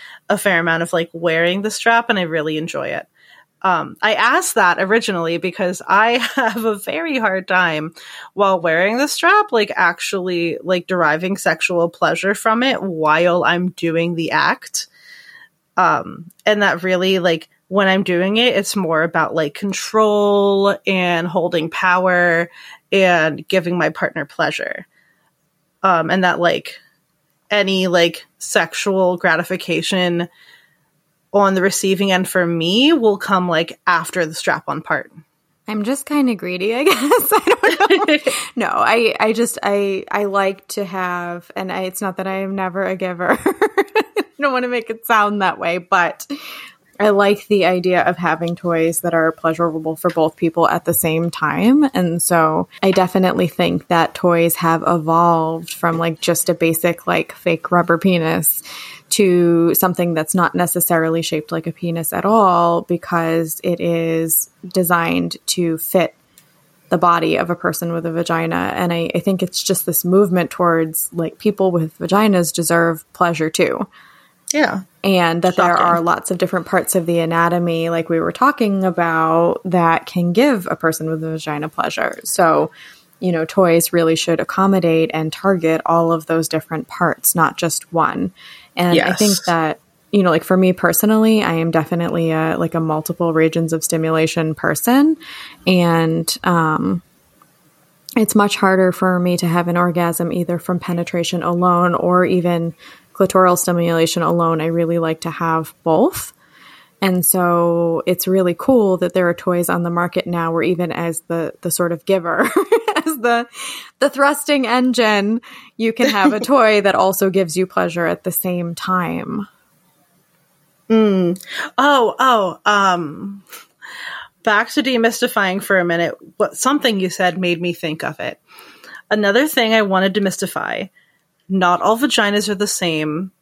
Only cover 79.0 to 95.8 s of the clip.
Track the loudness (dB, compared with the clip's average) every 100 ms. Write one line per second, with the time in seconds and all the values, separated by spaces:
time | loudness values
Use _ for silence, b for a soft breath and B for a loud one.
79 | 0 2 2 2 2 0 0 2 2 0
80 | -2 -2 0 2 4 2 -2 -4 -2 -2
81 | -4 -6 -6 -6 -6 -6 -6 -4 -4 -2
82 | -4 -6 -6 0 2 4 0 B B B
83 | B -6 -2 -2 -2 2 4 4 2 2
84 | 2 2 0 -2 -2 0 2 4 2 2
85 | 0 -2 -6 -2 0 2 2 0 2 2
86 | 2 0 0 -2 0 -4 -4 -8 -8 -2
87 | -2 0 -2 2 0 0 -4 -4 -4 -2
88 | 0 -2 -6 -8 B B B -2 2 2
89 | 2 2 2 0 0 0 0 -4 _ _
90 | _ 2 2 2 2 4 4 2 0 2
91 | 2 4 4 4 2 0 0 0 0 -2
92 | -2 0 0 0 0 0 -2 -2 -2 -2
93 | -4 -2 0 2 2 2 -2 -2 -2 -2
94 | 0 0 0 0 -2 -2 -4 -2 2 4
95 | 4 2 B B B B 2 4